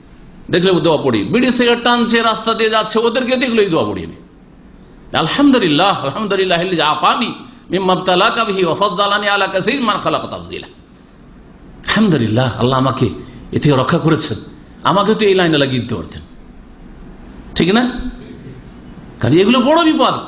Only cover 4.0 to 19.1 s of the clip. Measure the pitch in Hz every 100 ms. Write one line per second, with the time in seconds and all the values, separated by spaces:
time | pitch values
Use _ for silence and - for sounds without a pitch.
4 | 82 - - - - - - - - -
5 | - - 156 - 285 254 180 147 196 -
6 | 135 165 214 196 185 170 185 170 151 147
7 | 190 254 208 - - - - 170 185 175
8 | 190 180 220 226 214 196 175 156 202 180
9 | 202 208 208 202 190 185 196 277 226 190
10 | 165 147 110 98 87 90 - - - -
11 | - - - - - - - - - 202
12 | 214 151 110 110 131 - 120 131 131 123
13 | 110 80 - - - - 147 147 - 160
14 | 156 151 - 107 - - - - - 180
15 | 202 214 208 190 170 151 135 127 104 104
16 | - - - - - - - - - -
17 | - - - - - - 165 220 247 -
18 | - - - - - - - - - -
19 | -